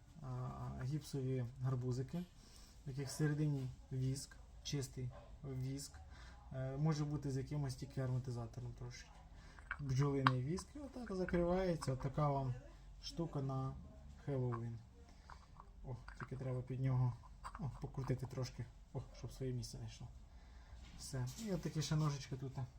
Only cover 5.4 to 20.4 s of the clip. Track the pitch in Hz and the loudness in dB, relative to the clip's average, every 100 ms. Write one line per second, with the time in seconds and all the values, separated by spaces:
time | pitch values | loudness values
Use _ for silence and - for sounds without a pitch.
5.4 | 143 127 131 139 - - - - - - | -4 -2 0 -2 -6 -10 -14 -12 -12 -12
6.4 | - 131 131 139 160 151 147 147 143 135 | -6 -2 0 4 6 6 2 2 2 0
7.4 | 131 151 135 127 127 139 131 127 127 120 | 2 0 0 0 -2 0 2 2 2 -2
8.4 | 113 - 120 117 123 - - - - - | -2 -4 -6 -6 -8 -8 -12 -16 -16 -16
9.4 | - - - - 139 127 143 139 127 127 | -14 -14 -6 -2 2 6 6 10 8 8
10.4 | 131 185 - 294 269 247 220 185 180 175 | 2 0 -2 -8 -8 -6 0 2 4 6
11.4 | 170 185 190 160 - 131 135 151 147 139 | 6 6 6 4 2 0 0 4 4 4
12.4 | 131 123 - - - - - - 160 143 | 2 -2 -6 -14 -16 -10 -8 -2 0 0
13.4 | 135 135 135 139 - - - - 147 135 | 0 2 0 -4 -10 -14 -14 -8 -2 2
14.4 | 123 117 117 113 - - - - - - | 2 2 -2 -4 -10 -16 -18 -16 -14 -16
15.4 | - - - - 139 123 - - - 131 | -16 -16 -16 -12 -8 -8 -8 -10 -6 -4
16.4 | 131 127 127 127 131 127 123 - - - | 0 0 0 2 6 8 6 4 -8 -12
17.4 | - - 139 - 139 - 127 127 123 131 | -10 -4 -4 -2 -4 -2 2 2 0 -2
18.4 | 127 - 117 - - 131 - - 123 - | -2 -4 -8 -10 -8 -6 -6 -8 -8 -4
19.4 | 131 123 113 127 113 - 123 - - - | -2 0 -2 -6 -8 -8 -10 -12 -16 -16